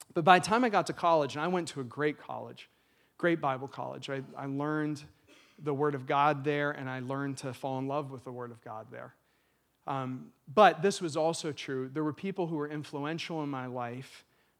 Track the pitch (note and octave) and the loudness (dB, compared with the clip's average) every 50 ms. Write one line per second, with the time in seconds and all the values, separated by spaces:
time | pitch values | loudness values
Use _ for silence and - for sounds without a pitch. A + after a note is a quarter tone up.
0 | - - - F3 E3 F3 F3+ F3+ - - G#3 A#3 B3+ B3 G3+ F#3+ D#3+ - D3+ - | -16 -6 -2 4 8 10 10 10 8 6 4 4 4 4 4 4 2 2 0 0
1 | - F3 E3 D#3+ D3 C#3 - D3 D3+ F3 F#3 F3+ E3+ D3+ - D3 C3 A#2 G#2+ C3+ | 2 4 4 4 4 2 -2 -2 -2 0 0 0 -2 -2 -6 -8 -8 -8 -4 -2
2 | D3 D3+ C#3+ - - - B2 A#2 A#2 A#2 A#2+ - - - _ _ _ _ _ _ | -2 -2 -2 -4 -8 -10 -10 -10 -10 -12 -14 -16 -20 -20 _ _ _ _ _ _
3 | _ _ _ - - F3 E3+ D#3+ D3+ C#3+ C3+ B2+ C3 C3 - - B2+ B2+ C3 C#3 | _ _ _ 0 2 2 2 2 2 0 -2 -2 -4 -8 -10 -8 -8 -8 -8 -8
4 | B2+ - C#3 C3+ C3+ C#3+ - - C3+ C#3 C#3 C#3 C#3+ D3+ D3+ D3+ D3+ D3+ D3+ C#3 | -8 -6 -6 -6 -8 -8 -10 -10 -8 -6 -4 -2 -2 -2 -2 -2 -2 -2 -4 -6
5 | - - - _ _ _ - - - _ _ - D3 D3 D3 C3+ D3 D3+ C#3+ C3+ | -8 -14 -20 _ _ _ -20 -20 -20 _ _ -8 -4 -2 0 0 2 0 0 -2
6 | B2+ C3 D3 C#3 C#3+ D3+ D3+ C#3 C3+ D3 D3 D3 D3 C#3+ C#3+ - C3+ C3 C3 C3 | -2 0 4 4 6 6 4 2 0 0 0 0 0 0 -2 -4 -6 -6 -6 -6
7 | B2+ B2 C3+ C#3 C#3 C#3 C#3 C3+ - C#3 A#2+ - - C#3 C3+ C3 C3+ C3+ C3+ D3 | -6 -4 -4 -2 -2 -4 -4 -6 -6 -8 -8 -6 -6 -6 -4 -4 -4 -2 -2 -4
8 | D3+ C3+ C3 B2+ A2 C3+ B2 B2 B2 A#2+ A#2 A2+ - - A2 A2 A2+ A#2+ B2+ A#2+ | -4 -6 -8 -12 -12 -12 -10 -10 -10 -12 -12 -14 -14 -12 -12 -12 -12 -14 -14 -14
9 | B2 C3 - _ _ _ _ _ _ _ _ _ _ _ _ _ - - C#3+ C3+ | -16 -16 -18 _ _ _ _ _ _ _ _ _ _ _ _ _ -6 -4 -4 -2
10 | C3 B2+ C3 B2+ - - - _ _ - C3+ G#3+ G#3 F#3 D#3+ D#3+ D#3+ G3 G3 - | -2 -4 -6 -8 -10 -14 -20 _ _ 0 6 8 8 8 8 6 2 0 0 0
11 | F#3 E3 C3+ E3 D#3 E3 E3 - - E3 C#3 - - - C#3 C3 B2+ C3 C3 D3+ | -4 -4 -2 0 0 0 0 -2 -4 -6 -6 -6 -6 -6 -4 -4 -4 -4 -4 -4
12 | D#3 D3+ C#3+ - - G3 F#3+ F#3+ F3+ D#3+ E3+ D3+ D3 D3 D3+ D3+ C#3+ - - C#3+ | -2 -2 -4 -4 -6 -6 -4 -4 -4 -2 -2 -4 -4 -4 -6 -8 -8 -8 -8 -6
13 | C#3+ D3 E3 D#3+ D#3 - F3 D#3+ D3+ C#3+ C#3+ C3 B2+ B2+ B2 B2+ B2 A#2+ A#2+ B2+ | -4 -4 -4 -4 -6 -6 -6 -4 -4 -4 -4 -4 -6 -6 -6 -6 -6 -6 -6 -10
14 | C3+ - - - - _ _ _ _ _ _ _ | -12 -14 -18 -20 -20 _ _ _ _ _ _ _